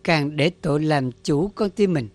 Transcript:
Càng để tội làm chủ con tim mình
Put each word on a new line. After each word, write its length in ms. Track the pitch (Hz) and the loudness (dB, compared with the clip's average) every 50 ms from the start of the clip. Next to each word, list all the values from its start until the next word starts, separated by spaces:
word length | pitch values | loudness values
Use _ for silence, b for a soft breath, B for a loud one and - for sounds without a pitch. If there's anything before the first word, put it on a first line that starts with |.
| - | -2
Càng 320 | - 170 156 143 143 151 | 0 2 2 2 -2 0
để 140 | 147 139 170 | 0 0 0
tội 320 | 180 _ - 165 143 151 156 | 0 _ -4 -2 0 0 0
làm 280 | 156 151 143 131 127 120 | 2 0 0 0 -2 -6
chủ 360 | - - - 151 139 143 202 | -6 -4 -2 0 0 0 -2
con 220 | - - 220 202 | -2 -4 -4 -4
tim 220 | 185 - 208 190 175 | 0 0 0 2 2
mình 160 | 147 120 104 - | 0 -2 -6 -10